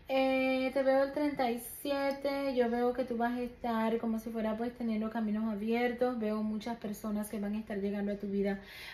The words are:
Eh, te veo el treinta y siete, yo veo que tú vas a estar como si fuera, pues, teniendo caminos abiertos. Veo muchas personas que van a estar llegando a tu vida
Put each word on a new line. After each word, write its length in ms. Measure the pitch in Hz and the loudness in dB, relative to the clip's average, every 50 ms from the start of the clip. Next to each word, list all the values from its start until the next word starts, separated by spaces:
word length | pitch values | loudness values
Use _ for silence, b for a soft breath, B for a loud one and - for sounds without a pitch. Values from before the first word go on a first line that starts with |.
| - - | -6 0
Eh, 640 | 269 269 269 262 262 262 262 262 262 262 262 262 269 | 2 4 4 4 4 4 4 4 2 2 2 2 2
te 100 | 277 262 | 2 4
veo 220 | 262 269 269 277 | 6 6 6 4
el 80 | 277 277 | 4 2
treinta 360 | 302 294 294 285 - 262 233 | 0 0 0 2 2 2 2
y 100 | 233 240 - - - - | 2 0 -4 -10 -12 -8
siete, 720 | - 285 277 277 277 277 269 277 - 285 277 277 277 269 254 | -4 -2 0 2 2 0 0 0 -2 -2 0 0 0 0 4
yo 140 | 247 240 226 | 4 4 4
veo 240 | 233 240 247 247 247 | 4 2 2 2 2
que 100 | 247 254 | 0 -2
tú 140 | 247 240 226 | -2 0 0
vas 180 | 233 240 247 | 0 0 0
a 60 | 247 | -2
estar 560 | 247 240 240 - - 240 226 226 220 226 226 226 | -4 -6 -6 -6 -4 -2 0 2 2 2 2 0
como 220 | 233 226 220 220 | 0 0 -2 -2
si 100 | - 233 | -4 -4
fuera, 260 | 226 226 214 220 220 220 | -4 -2 -2 -2 -2 -2
pues, 200 | 240 247 247 - | -2 -4 -4 -4
teniendo 320 | 240 226 220 214 220 220 | -2 -2 0 0 -2 -2
caminos 420 | 220 233 220 214 208 214 226 226 | -2 -2 0 0 0 0 0 0
abiertos. 680 | 214 196 214 220 226 240 240 247 233 233 247 247 254 233 | -2 -2 0 0 2 2 2 0 2 2 0 0 0 0
Veo 240 | 214 214 214 214 214 | -2 0 0 0 -2
muchas 340 | 214 214 214 - 240 233 233 | -2 -2 -4 -4 -6 -8 -6
personas 520 | - 220 202 - - 220 208 208 208 208 | -6 -8 -8 -6 -4 -4 -4 -4 -4 -4
que 100 | - 214 | -4 -4
van 160 | 202 202 208 | -4 -2 -4
a 40 | 220 | -4
estar 200 | 220 - 214 196 | -4 -6 -6 -2
llegando 320 | 196 202 196 202 202 202 | -2 -2 -2 -2 -2 -2
a 40 | 202 | -2
tu 120 | 202 214 202 | -4 -4 -2
vida 320 | 196 202 196 202 196 196 B B B B B B | 0 0 2 2 0 -2 B B B B B B